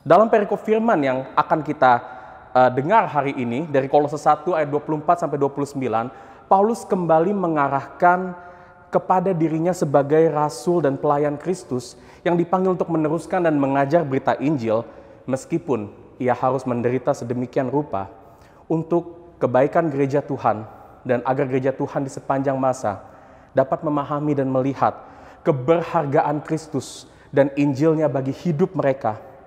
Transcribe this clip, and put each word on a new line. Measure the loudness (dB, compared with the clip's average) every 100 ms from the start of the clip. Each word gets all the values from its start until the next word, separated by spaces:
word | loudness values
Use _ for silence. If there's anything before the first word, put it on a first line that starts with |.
Dalam | 6 6 6
perikop | 2 2 -4
firman | 0 0 2 2
yang | 2 -2 -2 -2
akan | 0 0
kita, | -2 2 4 4 0 -16 -18 -20 -2
eh, | 4 4
dengar | 4 2 2 2
hari | 0 -2 -2
ini, | -4 -4 0
dari | 0 2
Kolose | 2 2 0
satu | 2 2 0 -2
ayat | 0
dua | -2
puluh | -4 -6
empat | 0 0
sampai | 0 -2
dua | -2
puluh | -2 -6
sembilan, | -4 -2 -2 -4 -10 -20 -20 0
Paulus | 4 4 0
kembali | -2 -2 4 4 4
mengarahkan | 0 0 0 0 0 -4 2 4 4 0 -10 -16 -20 -20 -20 -4
kepada | -4 2 0 2
dirinya | 0 0 0 -2
sebagai | -2 2 2 4 4 4
rasul | 2 -2 -2 -2 0
dan | 0
pelayan | 0 0 0 0
Kristus | -2 -6 -6 -6 -8 -8 -20 -20 -6
yang | -2 0
dipanggil | 0 0 0 0
untuk | -2
meneruskan | 0 0 -2 -2 -2
dan | 0 2
mengajar | 2 2 2 2 2
berita | -2 0 0
Injil, | 0 -2 0 -2 -2 -14 -20 -18 -6
meskipun | -6 -4 -6 -2 -4 -4 -12 -20 -4
ia | -2
harus | 0 0 -2
menderita | -2 -2 0 -2 -2
sedemikian | -4 -4 -6 -4 -4 -2
rupa | -2 -2 -6 -8 -14 -20 -20 -20 -20 _
untuk | -4 0 -2 -2 -16 -20 -4
kebaikan | 0 2 2 2 0
gereja | 0 0 0
Tuhan | -2 -2 -2 -2 -6 -18 -20 -18
dan | -2 -2 0
agar | -2 0
gereja | 0 -2
Tuhan | -4 -6 -4 -6
di |
sepanjang | -10 -4 -2 0
masa | 0 -2 -2 -4 -6 -12 -20 -20 -20 -4
dapat | 0 0 0
memahami | -2 -4 -2 -4 -2 0
dan | 0
melihat | 0 -2 0 -2 -2 -16 -20 -20 -6
keberhargaan | -2 -2 2 0 2 -2 0 0 0 -2
Kristus | -4 -8 -6 -8 -8 -16 -20 -20 -4
dan | 2 2
Injilnya | 2 0 2 2 2 0
bagi | 0 -4
hidup | -4 -4 0 0
mereka | 0 0 0 -2 -6 -12 -20